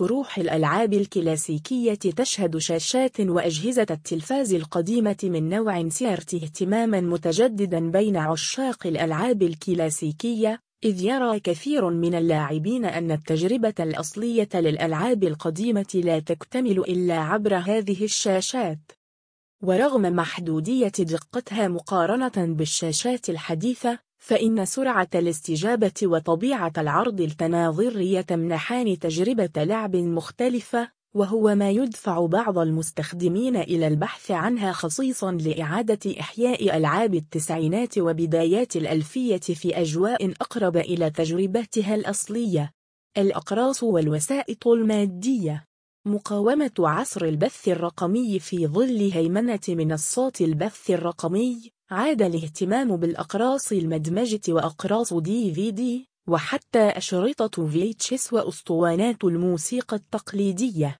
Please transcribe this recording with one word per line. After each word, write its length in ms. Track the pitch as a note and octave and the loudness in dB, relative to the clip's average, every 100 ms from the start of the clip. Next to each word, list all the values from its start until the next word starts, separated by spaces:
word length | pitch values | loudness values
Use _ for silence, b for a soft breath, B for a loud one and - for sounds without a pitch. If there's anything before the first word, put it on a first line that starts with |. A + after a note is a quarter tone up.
روح 380 | F#3 B3+ C4 - | 0 0 -2 -2
الألعاب 560 | E3+ D#3+ D3+ E3+ A3+ | 0 2 2 2 2
الكلاسيكية 1000 | G3 G3 G3 E3 D#3 - D3+ D#3 B3+ A#3 | 2 0 0 0 -2 -2 -4 -2 0 0
تشهد 640 | G#3 F#3+ E3 F3 - F#3 D#3+ | 0 -2 0 -2 0 -2 -2
شاشات 640 | D#3 E3 D#3+ B3+ C4 - | -2 -2 0 0 0 0
وأجهزة 680 | G3 F3 E3+ D#3 G3+ B3 G#3+ | 0 2 0 -2 0 0 0
التلفاز 640 | D#3+ - E3 D#3 C4+ B3+ | -2 -4 -6 -2 -2 0
القديمة 640 | F3+ D#3 F3+ E3+ A#3 G#3 G3 | 0 0 -2 0 2 2 0
من 260 | G3 E3+ D#3 | -2 0 0
نوع 400 | G3 A3 F3+ E3 | 0 0 0 -2
سيرتي 480 | D#3+ B3+ F3+ - F3 | -2 0 -2 -4 -6
اهتمامًا 640 | D#3 - F#3 G#3 A#3 G3 | -6 -4 0 2 2 2
متجدداً 920 | F3 E3+ E3+ E3 B3 G#3+ G3 E3+ E3 | 2 0 0 2 2 2 0 0 2
بين 260 | F3+ G#3+ F#3+ | 2 2 2
عشاق 720 | D#3 E3 - - C4+ A#3 F3+ | 0 -2 -2 -2 -4 -2 -4
الألعاب 560 | D3+ E3 D#3 A3+ A3+ | -2 0 0 0 2
الكلاسيكية، 1160 | F3+ D#3+ - F3 D#3+ D#3 D#3 D3+ A#3 A#3 G#3+ A3+ _ _ | 2 0 -2 0 0 -2 -4 -4 -4 0 0 -2 _ _
إذ 200 | A3+ F#3 | -2 0
يرى 360 | F#3 C4 B3 G#3+ | 0 0 0 0
كثير 500 | F#3 E3 C#4 D4 F#3 | -2 -2 0 0 2
من 240 | E3+ E3+ | 2 2
اللاعبين 720 | E3+ E3 D#3 D3+ D#3 D#3+ B3 | 2 2 2 0 -2 -2 -2
أن 260 | G#3 E3 E3+ | -2 -2 -2
التجربة 640 | D#3 D#3 D#3+ F3+ B3 A3+ G#3 | -2 0 0 2 2 0 0
الأصلية 680 | D#3+ D#3 D#3 - A#3 A#3 G#3 | -4 -2 -6 -4 -2 0 0
للألعاب 680 | F#3+ E3 D3+ E3 D#3+ G#3 B3 | 2 2 2 0 0 0 2
القديمة 760 | F#3 D3+ E3+ D#3+ A3+ G#3+ G3 F#3+ | 2 0 -4 -2 0 0 0 0
لا 140 | F3 D#3+ | 2 0
تكتمل 600 | D#3 E3 - B3+ B3+ F#3+ | 0 -6 -4 -2 0 2
إلا 400 | F#3 F3+ F3+ E3 | 0 0 2 0
عبر 380 | D#3 G#3 G#3 F#3+ | 0 0 2 0
هذه 480 | F3 G#3+ G3+ F#3+ | 2 0 0 -2
الشاشات. 880 | G#3+ - A3 F#3 F#3+ C4 G3+ D#3 - - _ _ _ _ _ _ | -2 -2 0 0 0 -2 -4 -4 -12 -20 _ _ _ _ _ _
ورغم 400 | F#3 F#3 C#4 C4+ | 0 4 4 4
محدودية 880 | F#3+ F3 E3 - E3+ D#3+ D#3+ C4 A3 G3+ | 2 2 0 -4 -2 -2 0 0 0 0
دقتها 680 | E3+ D#3+ - A#3+ B3 G#3 G3+ | -2 -2 -4 -8 -6 -2 0
مقارنة 880 | F3 - F#3+ E3+ A#3 C4 G#3 E3+ | -2 -2 0 2 2 0 0 0
بالشاشات 760 | D#3+ D#3 - E3 D#3 A#3+ B3 - | 0 -2 -2 -2 -2 -2 -2 -4
الحديثة، 680 | E3 - E3 G#3+ A#3+ A#3+ A#3+ _ _ | -6 -4 -2 -2 -2 -2 -4 _ _
فإن 460 | - A3 A3+ A3+ | 0 2 4 2
سرعة 440 | F#3+ - C4 A3+ F3+ | 0 -2 0 2 2
الاستجابة 800 | F3+ E3+ D#3+ - D#3 G3 A#3+ G#3 - | 2 0 -2 -4 -2 0 2 2 2
وطبيعة 720 | G3 E3 D#3+ E3 A#3 C4 E3+ D#3+ | 2 2 2 0 0 0 -2 -2
العرض 420 | D3+ D3+ A#3+ G3+ | 0 2 2 0
التناظري 1040 | E3 D3+ E3 E3+ E3+ D#3+ A#3 A3 F#3 F#3+ | -2 0 0 2 2 2 0 0 0 0
تمنحان 760 | F#3 E3+ E3 D#3+ - B3 A#3+ F3+ | 0 -2 0 -2 -2 -2 0 0
تجربة 520 | E3 D#3+ F#3+ B3 F3+ D#3 | -2 0 0 0 0 0
لعب 400 | D3+ A3 G#3+ F#3 | 0 0 0 0
مختلفة، 920 | F3 E3 D#3+ - B3 B3 - A#3+ A#3 _ _ | 0 -2 -4 -2 0 0 -2 -4 -4 _ _
وهو 400 | G#3 G3 A3 G#3+ | -2 0 4 4
ما 160 | G3+ G3+ | 4 4
يدفع 560 | G3+ C4 A3 - E3+ E3+ | 2 0 -2 -4 0 2
بعض 320 | F3+ A3+ F#3 | 2 2 2
المستخدمين 960 | E3 D#3 D#3 - D3+ F3 F3 F3+ B3+ A#3 | 2 0 -2 -6 -8 -2 0 0 0 0
إلى 300 | E3 E3+ D#3 | 0 0 2
البحث 440 | D3+ G3 - - | 2 0 -6 -4
عنها، 420 | F3+ F3+ A#3+ G3 | -2 0 0 -2
خصيصًا 600 | F3 E3+ D#3 C4+ B3+ F#3+ | -2 -4 -2 -2 -2 -2
لإعادة 880 | F3 D#3 D#3 D#3 F3+ A3+ G#3+ G3 - | 0 -2 -2 -2 -2 0 0 0 -6
إحياء 560 | D3 - A#3+ B3 G3+ D#3+ | -8 -2 0 2 2 2
ألعاب 380 | D#3 E3+ A3+ | 2 2 2
التسعينات 840 | F3 D#3 E3 D3+ E3 D#3 F#3+ A#3+ - | 0 -2 -6 -4 -2 0 0 -2 0
وبدايات 800 | E3+ E3 E3+ E3 E3 F#3+ B3 E3+ | 0 0 2 2 4 2 0 -2
الألفية 640 | D#3 E3 D3+ C4 B3 F#3 | -2 -2 -2 -4 0 -2
في 400 | - E3 F3+ E3 | -2 -4 -2 0
أجواء 500 | E3 D#3 G3 B3 F#3+ | -2 0 0 0 -2
أقرب 460 | - - A#3+ G3 E3+ | -4 -6 -2 0 2
إلى 340 | - F3 D#3+ | 0 0 0
تجربتها 840 | D3+ D#3+ E3+ G3 G3+ A3+ - G3+ | 0 -2 0 0 0 -2 -2 0
الأصلية. 760 | G#3+ - G3+ - G#3+ A#3 E3+ D3 - _ _ _ - | 0 -2 -4 -4 -4 0 0 -2 -8 _ _ _ 0
الأقراص 640 | G3 - F3 G3+ B3+ C4+ | 0 0 -2 0 0 0
والوسائط 840 | A#3 F3+ D#3 D3+ D#3 C#4 C4 A3+ A#3+ | 2 2 2 0 0 -2 -4 -2 2
المادية. 1000 | A#3 A3 G#3+ G3+ F3+ A3 C4 E3 D3+ - _ _ _ G#3 | 4 4 2 0 -2 0 0 0 -4 -10 _ _ _ -4
مقاومة 640 | G#3 - G#3 G#3 C#4+ C#4+ - | -4 -2 0 2 2 0 2
عصر 460 | E3+ D#3 B3+ - | 2 2 -2 -2
البث 440 | E3 D3+ G#3 - - | -2 0 0 0 -2
الرقمي. 720 | E3+ E3+ - F3 G#3+ B3 F#3+ | 0 -2 -2 0 0 0 -2
في 280 | - F3+ D#3+ | -4 -2 0
ظل 440 | D#3+ C4 A#3 G3+ | 2 2 2 0
هيمنة 480 | E3+ E3 F#3 A#3+ G#3 - | 2 0 2 0 -2 -2
منصات 720 | E3+ D#3 D#3 - - C4 - | 0 0 0 -2 -2 -2 0
البث 500 | E3+ D3+ G#3 - - | 0 2 -2 -6 -2
الرقمي، 800 | F3+ E3+ E3+ E3 F#3 B3 A#3+ A#3 _ _ | 0 0 -4 -2 0 0 -2 -10 _ _
عاد 320 | F#3+ C4+ C#4+ | -2 0 2
الاهتمام 720 | F#3+ E3 D#3+ D#3 F#3 A3+ C4 F3+ | 2 2 -4 -4 0 2 2 0
بالأقراص 760 | E3 E3+ D3+ G3 A#3+ C4+ - | 0 -2 -4 0 0 0 0
المدمجة 680 | G3+ E3 D#3+ D#3 F3+ A#3+ G#3+ G3 | 0 0 -2 -2 0 0 -2 0
وأقراص 680 | E3 E3 D#3 G3 G#3 A#3 | 0 0 -4 -2 0 0
دي 400 | E3+ D#3+ A3 G#3+ | -2 0 0 0
في 160 | D#3 G#3+ | 0 -2
دي، 380 | G3+ B3 A#3+ C4 _ - | -2 -2 -4 -8 _ -2
وحتى 500 | E3 - C#4 - A#3+ | -2 0 -6 0 4
أشرطة 880 | G#3+ - - F#3 G#3 D4 A3 - D#3 | 4 2 -2 0 0 0 -2 0 0
في 240 | D3+ G3+ | 0 0
اتش 220 | A3 - | -2 -4
اس 200 | C4 - | -4 0
وأسطوانات 920 | A3+ - - - E3 E3+ E3+ A3+ A3+ | 0 0 -6 -2 2 2 4 2 2
الموسيقى 720 | F#3+ E3+ F3+ F3 D#3 B3 B3+ G#3+ | 0 2 0 0 -2 -4 -4 -6
التقليدية. 1000 | - - - G3+ G3+ F#3 B3+ F3 C#3+ C#3 | -6 -8 -6 -2 0 0 -2 0 -2 -4